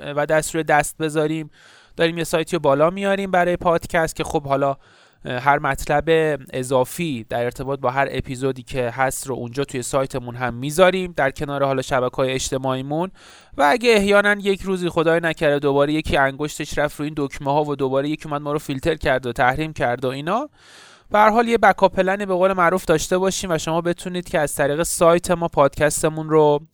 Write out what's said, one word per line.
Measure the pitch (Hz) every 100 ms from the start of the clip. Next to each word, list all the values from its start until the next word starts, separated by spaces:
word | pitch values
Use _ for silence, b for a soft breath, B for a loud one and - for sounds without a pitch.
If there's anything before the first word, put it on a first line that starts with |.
| 147 143
و | 147
دست | 156 156 165
روی |
دست | 160 147 151 -
بذاریم. | 160 156 151 160 151 b b b b -
داریم | 165 170
یه |
سایتی | 160 170 160 175
رو |
بالا | 147 139 160
میاریم | 190 196 196 196
برای | 185 175 175
پادکست | 180 170 - 175 160 -
که |
خب | - 160
حالا | 139 139 139 135 b b b b 143
هر | 123 139 147
مطلب | 147 135 - 147 147 160 156 139 131
اضافی | 135 127 131 127 - 170 123 107
در | 120
ارتباط | 120 - 131 139
با | 127
هر | 131 139
اپیزودی | 131 135 127 135 131
که | 120 135 120
هست | 120 135 - 135
رو | 120
اونجا | 120 123
توی | 139 131
سایتمون | 117 143 135 135 120 123
هم | 123
میذاریم، | 120 139 147 185 185 185 160
در | 135
کنار | - 147 143
حالا | 139 135
شبکه‌های | 131 135 123 - 131
اجتماعیمون. | 131 - 139 131 131 135 156 185 B B B B -
و | 277
اگه | 247 240
احیاناً | 220 202 202 202 202
یک | 196 196
روزی | 190 185 175
خدای | 170 160 165
نکرده | 170 156 151 143
دوباره | 143 139 143
یکی | 156 - 160
انگشتش | 135 135 147 - 151 -
رفت | 147 -
روی | 147
این | 156
دکمه | 139 - 139
ها | 147
و | 147 139
دوباره | 135 135 147
یکی | 156 156
اومد | 147
ما | 147
رو | 151
فیلتر | - 135 165 156
کرد | 151 131 127
و |
تحریم | 120 127 135 156
کرد | 156 135 123 127
و |
اینا، | 139 156 220 302 B B B B B B
به | 214
هر | 214
حال | 220 233
یه | 226
بکاپ | 208 185 190 190
پلن | 185 202 202
به |
قول | 180 190
معروف | 185 170 185 -
داشته | 156 - 185
باشیم | 190 - 190
و | 160
شما | - 165
بتونید | 170 175 190 180 170
که | 170
از | 147 -
طریق | 143 147
سایت | 170 - 165 175 -
ما | 170 170
پادکستمون | - 139 - 147 - 160 156 156
رو | 156 151 147 160